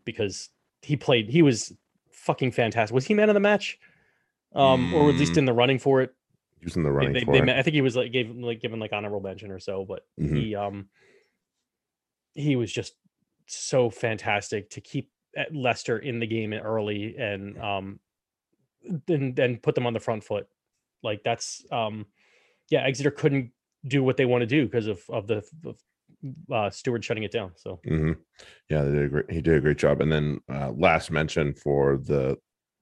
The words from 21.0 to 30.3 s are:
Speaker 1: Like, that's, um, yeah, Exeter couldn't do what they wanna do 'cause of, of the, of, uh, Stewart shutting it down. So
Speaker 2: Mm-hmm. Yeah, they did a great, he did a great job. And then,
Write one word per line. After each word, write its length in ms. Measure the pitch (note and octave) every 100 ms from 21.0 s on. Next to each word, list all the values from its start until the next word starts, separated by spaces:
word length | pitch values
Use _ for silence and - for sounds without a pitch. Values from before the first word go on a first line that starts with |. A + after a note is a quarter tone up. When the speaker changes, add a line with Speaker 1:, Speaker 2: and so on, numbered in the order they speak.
Speaker 1:
Like, 200 | A2+ G#2+
that's, 400 | - A#2 - - -
um, 360 | B2 A2 G#2+ G#2 _ _ _ _ _ -
yeah, 100 | D3
Exeter 300 | C3 B2+ C#3+
couldn't 420 | - D3+ C#3 A#2+ _ _ _ C3+
do 160 | C#3
what 140 | B2+ B2+
they 80 |
wanna 220 | B2+ B2 A#2
do 220 | D3+ A#2+
'cause 180 | A#2+ G#2+
of, 160 | F#2+ -
of 160 | A#2+ G#2
the, 180 | G#2+ - D#3+
of, 140 | - - _ _ _ _ C3+ B2+ -
uh, 200 | A#2+ G2+
Stewart 340 | - C3+ A#2
shutting 180 | - A2
it 80 | G#2
down. 220 | A2+ F#2+ -
So 240 | - F2+ -
Speaker 2:
Mm-hmm. 260 | D#2+ D#2 E2 _ _ - - -
Yeah, 140 | D2+
they 100 | C#2
did 120 | D2
a 40 | D2
great, 220 | D2 -
he 100 | E2
did 140 | D2+ D#2
a 40 |
great 180 | D2 D2
job. 220 | D2 C#2
And 100 | D2
then, 300 | D#2 D2